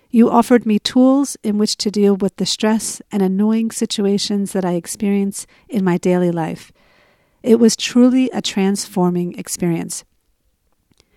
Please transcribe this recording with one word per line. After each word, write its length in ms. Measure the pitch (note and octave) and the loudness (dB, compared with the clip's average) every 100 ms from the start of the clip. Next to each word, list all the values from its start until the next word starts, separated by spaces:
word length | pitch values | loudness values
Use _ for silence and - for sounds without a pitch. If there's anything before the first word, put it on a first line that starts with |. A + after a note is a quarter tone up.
| - | -2
You 160 | A3+ A#3+ | 4 4
offered 360 | A#3 - A#3+ A3 | 4 4 2 2
me 120 | G#3 | -2
tools 600 | - B3+ C4 C#4 C#4 - | 0 2 4 4 -2 -6
in 160 | A3 G#3 | -4 -2
which 200 | G#3+ - | -2 -2
to 120 | G#3+ | -4
deal 280 | G#3 G3+ F#3+ | 2 2 2
with 180 | G3 - | -2 -4
the 100 | F#3 | -6
stress 560 | - G#3+ A3 - - - | -2 0 0 -4 -12 -6
and 80 | G#3 | -2
annoying 500 | F#3+ F#3+ G#3+ A3+ A3+ | 0 0 0 0 -2
situations 800 | - A3+ - G3 G3+ - G3+ G3 | -4 -6 -2 0 0 -2 -4 -2
that 140 | F#3+ F3+ | -4 -2
I 80 | |
experience 720 | F3 - - G3+ G3+ G3 - - _ - | -4 -6 -6 -2 0 -2 -6 -16 _ -8
in 160 | B3 F#3 | -2 0
my 120 | F3 | 0
daily 340 | F3+ F3+ F3 | 0 0 0
life. 420 | E3+ D#3+ E3+ - _ _ _ _ _ _ _ | -2 -6 -10 -16 _ _ _ _ _ _ _
It 180 | - A3+ | 2 4
was 160 | A3+ - | 4 2
truly 520 | - B3 B3 C4 C4 | -2 4 4 4 0
a 80 | G#3+ | -2
transforming 1000 | - G3+ G3 G3 - F#3+ F3+ F3 F3 F3 | -6 -2 -2 -2 -4 -2 0 0 -6 -8
experience. 640 | - - F3 E3+ F3 - _ _ _ _ _ _ _ _ _ _ _ | -12 -4 -2 -4 -6 -12 _ _ _ _ _ _ _ _ _ _ _